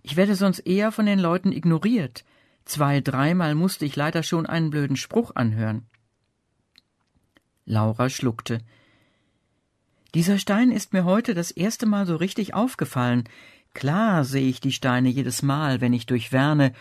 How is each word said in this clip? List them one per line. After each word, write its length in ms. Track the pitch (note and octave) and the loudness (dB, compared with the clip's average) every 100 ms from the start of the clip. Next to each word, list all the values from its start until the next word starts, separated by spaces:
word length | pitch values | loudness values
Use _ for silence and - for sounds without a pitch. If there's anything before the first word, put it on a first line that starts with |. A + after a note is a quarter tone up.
Ich 140 | - D3 | -4 0
werde 200 | G3+ F#3+ | 2 2
sonst 240 | G3 F3 | 0 0
eher 320 | - F#3+ G#3+ | 0 0 0
von 140 | A3 G#3+ | 0 2
den 140 | G3 | 2
Leuten 320 | E3+ F3+ G3 | 2 0 0
ignoriert. 760 | D3+ E3 D#3+ G3+ A#3+ C3 - - _ _ _ - | 0 2 2 2 0 -2 -8 -20 _ _ _ -8
Zwei, 360 | D3+ C#3+ C#3+ | -2 0 2
dreimal 540 | C3+ C3 D3 F3+ D#3+ D3+ | 0 0 0 2 0 0
musste 300 | F#3 - D3 | 0 -2 -6
ich 100 | D3 | -4
leider 280 | D3 E3 | -2 -2
schon 220 | D3+ E3+ D#3+ | -2 -4 -2
einen 240 | E3 D#3+ | -2 -2
blöden 280 | D3+ C#3+ C3+ | -2 -2 -4
Spruch 340 | - - A#3 - | -2 -2 -2 0
anhören.« 500 | A#2 A2 A2 A2 - _ _ _ _ _ _ _ _ _ _ _ _ _ _ _ _ _ - | 0 0 -2 -4 -10 _ _ _ _ _ _ _ _ _ _ _ _ _ _ _ _ _ -4
Laura 440 | A2 A2 A2 B2+ | 0 0 0 -2
schluckte. 500 | - B2+ A2+ - A#2 - _ _ _ _ _ _ _ _ _ _ _ _ _ _ D#3+ | -2 -4 -4 -6 -8 -8 _ _ _ _ _ _ _ _ _ _ _ _ _ _ 0
»Dieser 240 | E3+ G3+ | 2 0
Stein 320 | - G3+ B3 | 0 2 4
ist 220 | A3 - | 2 0
mir 120 | F#3+ F3 | 0 2
heute 280 | G3+ B3 | 2 0
das 180 | F3 E3+ | -2 -4
erste 340 | - F#3+ - G#3+ | -2 -2 0 0
Mal 200 | G#3 F#3 | 0 0
so 100 | D#3+ | 0
richtig 380 | F#3 - F#3+ | -2 -2 -4
aufgefallen. 720 | - B3 - - C3 B2 A#2+ A#2 - - - _ | -2 -2 -2 -4 0 0 0 -2 -10 -20 -20 _
Klar 500 | - C3+ E3+ A3+ F3 | -6 -2 0 2 2
sehe 260 | C3+ C#3 C3 | 0 0 0
ich 120 | B2+ | 0
die 100 | C#3 | -2
Steine 380 | B2+ C3+ B2 B2+ | -2 0 2 2
jedes 340 | B2+ B2 - | 2 -2 -2
Mal, 380 | C#3 C#3 D3+ B2+ | -2 0 0 0
wenn 120 | B2+ | 2
ich 120 | B2 - | 0 0
durch 260 | B2+ A#2 | -4 0
Werne 420 | C3 C#3+ D3+ C3+ B2+ | 0 2 4 2 0